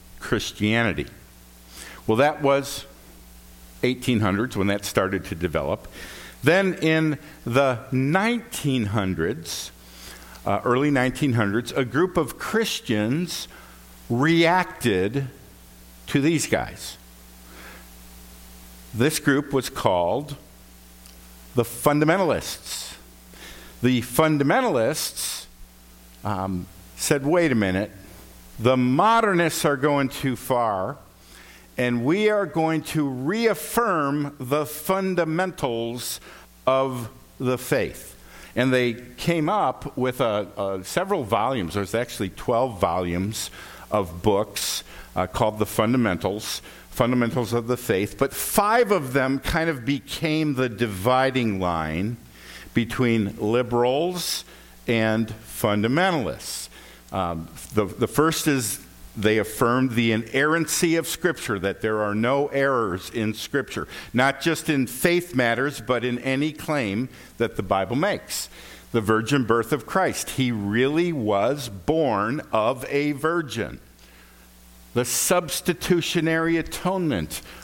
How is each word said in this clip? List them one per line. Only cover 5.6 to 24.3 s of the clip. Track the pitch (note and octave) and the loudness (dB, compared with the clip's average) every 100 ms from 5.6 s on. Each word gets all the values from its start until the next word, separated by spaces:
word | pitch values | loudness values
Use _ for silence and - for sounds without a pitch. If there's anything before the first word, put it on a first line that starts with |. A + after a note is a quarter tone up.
| C#2 G#2+ - - - - - - | -2 -4 -8 -16 -16 -16 -18 -2
Then | C3+ F3+ G3 | 2 4 2
in | - D#3+ D#3+ D#3 C#3+ - - | 0 2 2 2 -2 -8 -12
the | - B2 C3+ A#2+ - | 0 2 2 0 -2
nineteen | B2+ C3+ F#3 A3 A#3+ - - C#3+ B2+ G2 | -2 2 2 0 -2 -6 -6 -2 0 0
hundreds, | G#2+ F#2+ D#2+ E2 D3+ E3 - - - - - - - - - | 0 -2 0 -2 -4 -8 -10 -12 -16 -20 -20 -18 -18 -18 -8
uh, | G2+ G2+ | -2 0
early | B2+ B2 D3 | 2 2 2
nineteen | C3+ B2+ B2+ C#3+ | 2 0 0 0
hundreds, | A#2 G2+ A2 - | 2 2 0 -2
a | C#3 | -2
group | B2 C3 F#3 F3+ | 0 0 2 0
of | C3 - | -2 -4
Christians | - A3 A3+ - - G#2+ G#2+ D3 F3 - - - - - - - - | -2 0 0 -4 -2 0 0 -2 -4 -8 -12 -16 -20 -20 -20 -12 -4
reacted | A#2+ D3+ E3 E3 F3+ F3 - A#2+ F#2 G2 C3+ C3 - - - - - - - - | 2 4 6 4 4 0 -2 2 2 2 -2 -6 -10 -20 -20 -20 -20 -20 -20 -2
to | C#3+ | 2
these | D3 D#3 - | 4 2 2
guys. | D#2+ A1+ - - - - - - - - - - - - - - - - - - - - - - | 0 -2 -8 -14 -14 -20 -20 -20 -20 -20 -18 -18 -18 -20 -20 -20 -20 -20 -20 -20 -20 -20 -20 -8
This | G#2+ C#3 D#3 | 0 2 2
group | - C#3 C#3+ | 2 2 2
was | C3+ - | -2 -2
called | - A#2 F2+ F2 A#2+ D3 C#3+ - - - - - - - - - - - | 0 2 2 2 -2 -4 -12 -16 -20 -20 -20 -20 -20 -20 -20 -20 -20 -6
the | B2 | -2
fundamentalists. | A2+ - D3+ D3 D3+ F#3+ E3+ G2+ - - - - - - - - - - - - - - | -2 0 2 4 4 4 2 0 -4 -10 -10 -12 -12 -16 -20 -20 -20 -20 -18 -18 -18 -2
The | B2 B2 | 2 2
fundamentalists, | A2+ - D#3+ | 0 2 4